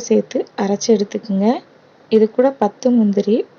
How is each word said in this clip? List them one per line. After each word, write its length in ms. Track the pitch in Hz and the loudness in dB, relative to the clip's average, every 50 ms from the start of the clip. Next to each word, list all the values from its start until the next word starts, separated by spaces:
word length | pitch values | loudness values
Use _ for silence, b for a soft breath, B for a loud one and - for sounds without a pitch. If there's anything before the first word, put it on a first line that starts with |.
| 226 | 2
சேர்த்து 320 | - 220 208 208 - - 269 - - - - 208 | 2 0 0 -2 -2 -6 -6 -6 -6 -6 -6 -4
அரைச்சு 260 | 196 202 196 - - 226 | -4 -4 -4 0 0 0
எடுத்துக்குங்க. 500 | 190 202 202 - 208 - - 196 190 202 220 269 359 - _ _ _ _ _ _ _ _ - 226 | 0 0 -4 -6 -10 -6 -4 -2 0 0 0 0 -2 -6 _ _ _ _ _ _ _ _ 0 2
இது 120 | 220 220 214 - | 2 2 2 2
கூட 120 | - 254 277 269 - 220 | 0 0 0 0 0 -4
பத்து 260 | 202 - - - 254 247 | -4 -4 -2 -2 0 2
முந்திரி 400 | 233 220 202 196 202 196 202 214 285 415 - _ | 2 2 2 0 0 0 0 0 -2 -2 -6 _